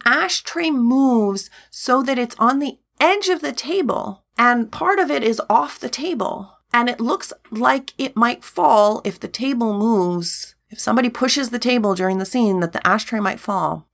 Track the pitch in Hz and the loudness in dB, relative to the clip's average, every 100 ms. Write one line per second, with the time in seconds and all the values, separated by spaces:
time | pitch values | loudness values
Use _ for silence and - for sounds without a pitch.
0 | 240 277 370 - - 330 330 277 233 254 | 0 2 0 -4 -6 -4 -2 2 2 4
1 | 269 233 208 196 - - _ - - 254 | 4 4 2 -2 -8 -16 _ -8 0 0
2 | 254 254 240 - 226 277 285 - _ - | 2 -2 -2 0 2 2 -2 -6 _ 0
3 | 302 415 370 339 294 247 254 381 285 - | 2 2 0 -2 -2 -6 -4 -2 0 -2
4 | - 190 _ - 240 240 220 - 339 392 | -6 -10 _ 2 2 2 0 -2 0 2
5 | 320 285 233 226 - 220 - - 254 - | 2 0 0 0 2 2 2 -6 -10 -8
6 | 311 294 190 - 196 _ _ 240 240 240 | -6 -4 -4 -6 -12 _ _ 0 0 0
7 | 233 240 - - _ 214 247 269 269 - | -2 -2 -4 -10 _ -2 0 0 -4 -6
8 | 269 - 233 - - - 302 220 208 214 | -4 0 0 0 -8 0 4 6 4 2
9 | - 180 180 - 262 254 226 202 220 220 | -4 -8 -10 -6 -4 -2 0 0 2 2
10 | 180 175 170 - - - _ 214 - 226 | 2 0 -2 -4 -4 -10 _ -6 0 2
11 | 247 233 254 277 247 240 240 247 208 180 | 0 0 -2 -2 -2 -4 0 0 0 0
12 | 185 190 190 254 220 185 170 - - 208 | 0 0 -2 0 2 2 0 -2 0 0
13 | - 220 196 - - 196 156 160 - | -2 -4 -4 -4 -4 -2 -2 -4 -6